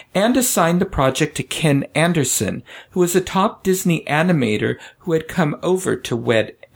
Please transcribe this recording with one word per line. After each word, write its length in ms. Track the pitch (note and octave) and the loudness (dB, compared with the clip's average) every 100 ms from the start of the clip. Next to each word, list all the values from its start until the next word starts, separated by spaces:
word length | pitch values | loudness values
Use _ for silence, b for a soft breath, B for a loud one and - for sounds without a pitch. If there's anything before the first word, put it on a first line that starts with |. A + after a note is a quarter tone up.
| B | B
and 220 | F3+ G#3+ B3+ | 0 2 2
assigned 440 | B3 - E3+ F3 | 0 2 2 2
the 60 | F#3+ | 0
project 500 | - C3+ C3+ D3+ - | 2 0 2 -2 -4
to 40 | |
Ken 420 | B2+ - D#3 C#3 C#3 D3 | -8 -2 0 0 0 0
Anderson, 640 | E3 E3 C3 - F#2+ F#2 - B B | 0 2 0 -2 -2 -4 -12 B B
who 100 | - | 0
was 160 | F3 F#3 | 2 2
a 40 | |
top 440 | F#3 F#3+ G3+ - | 0 0 0 -2
Disney 400 | F#3+ F#3 F3+ D#3+ | -2 0 0 0
animator 720 | - D3 F3 E3+ A#2 G#2 A2+ B2+ B B | 0 0 2 2 2 0 -2 -4 B B
who 140 | - | -4
had 120 | D#3+ D#3 | -2 -2
come 320 | - D#3 - | -2 -2 -2
over 320 | D#3+ F#3 F#3 A2+ | -2 -2 0 -4
to 180 | - | -4
wed 400 | A#2+ A#2+ A2+ G#2+ - - | -4 0 0 0 -6 -12